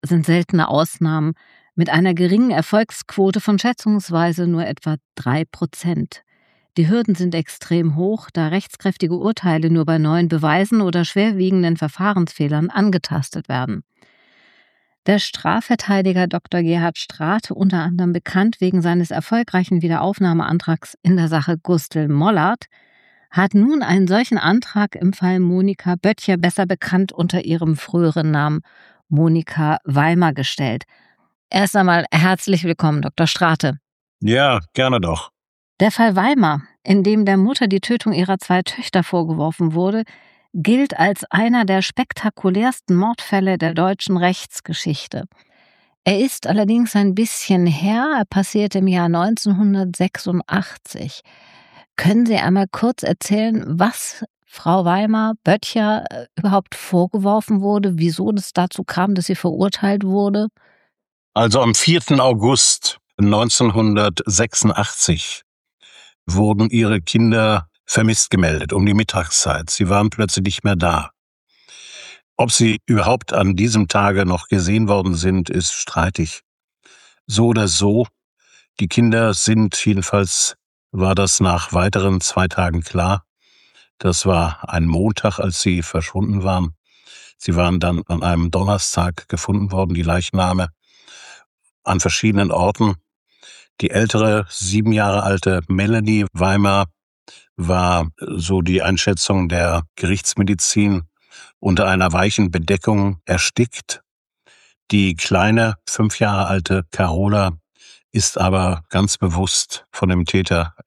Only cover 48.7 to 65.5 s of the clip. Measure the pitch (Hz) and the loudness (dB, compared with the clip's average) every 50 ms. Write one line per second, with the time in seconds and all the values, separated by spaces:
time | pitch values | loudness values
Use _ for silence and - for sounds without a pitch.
48.7 | - 196 190 190 180 180 175 170 170 170 175 208 226 220 - 214 202 180 214 202 | 0 0 2 2 2 2 2 2 2 2 2 0 0 0 0 0 2 2 2 2
49.7 | 196 196 190 180 175 - 180 185 - - - 180 175 175 - - - 196 180 - | 2 2 0 -2 -2 -2 -2 -2 -4 -6 -4 -2 -2 -2 -2 -2 -2 -4 -4 -4
50.7 | - - - - - - - 139 - - - _ - - - - - - - _ | -10 -18 -18 -18 -14 -12 -12 -12 -12 -14 -20 _ -20 -20 -20 -20 -20 -20 -20 _
51.7 | _ - - _ _ - - 170 208 226 240 226 220 - - 147 185 202 196 185 | _ -20 -20 _ _ 0 2 2 4 4 4 4 2 2 2 2 2 2 2 0
52.7 | - - - 247 262 - - - 180 - - - 202 208 220 226 226 220 - - | -2 -2 -2 -2 -2 -2 -4 -4 -4 -4 -2 -2 0 0 0 0 -2 -2 -2 -4
53.7 | 147 170 185 226 - - - - - - 226 - _ _ _ _ - - - 165 | 0 0 0 0 0 -4 -8 -12 -12 -12 -14 -16 _ _ _ _ -20 -6 -2 0
54.7 | 170 190 180 175 175 190 208 214 220 220 220 220 220 - _ - 185 214 - - | 2 2 2 2 2 2 2 0 0 0 0 0 -2 -2 _ 0 0 0 0 -4
55.7 | - 226 214 208 214 214 - - - - 120 - _ - - 202 190 196 190 - | -2 0 0 0 0 -2 -4 -8 -10 -12 -12 -10 _ -4 0 0 2 0 0 -2
56.7 | - - - - - 175 175 180 - 214 190 202 208 220 208 - 220 196 196 202 | -10 -16 -6 0 2 2 2 2 0 0 0 2 2 0 0 0 0 0 2 0
57.7 | 208 208 202 202 180 160 165 170 160 - 190 214 214 202 185 - - - 180 180 | 0 2 2 0 0 0 0 0 0 0 -2 -2 -2 -2 -4 -4 -2 -2 -2 -2
58.7 | - - 185 - - - 180 202 202 185 170 - 190 - - 180 156 - 185 202 | -2 -8 -10 -6 -2 -2 0 0 0 0 0 -2 -2 -2 -2 -2 0 0 0 0
59.7 | - - - 196 202 202 202 190 190 202 202 202 202 208 208 220 - _ _ _ | 0 0 0 0 0 0 0 0 0 0 2 2 0 0 -2 -2 -6 _ _ _
60.7 | _ _ _ _ _ _ _ _ _ _ _ _ _ 107 113 113 104 135 127 117 | _ _ _ _ _ _ _ _ _ _ _ _ _ 2 2 4 4 4 4 4
61.7 | 107 - - 165 170 170 - - 151 135 131 131 123 107 101 123 135 - - - | 2 2 2 4 2 2 2 2 2 4 4 4 2 2 2 2 4 4 2 2
62.7 | - - - - - - _ _ _ - 101 101 104 - 117 117 - - 127 117 | 0 0 -4 -6 -8 -8 _ _ _ 0 2 2 4 2 2 0 2 2 2 2
63.7 | 98 110 110 107 104 101 104 104 85 - - - 95 - 117 117 - - - - | 2 2 2 2 2 2 2 0 0 -2 -4 -2 0 0 0 0 0 0 2 2
64.7 | - - 104 - - - - - 165 82 - - - - - _ | 2 2 -2 -4 -2 -2 0 0 0 -2 -4 -8 -12 -14 -16 _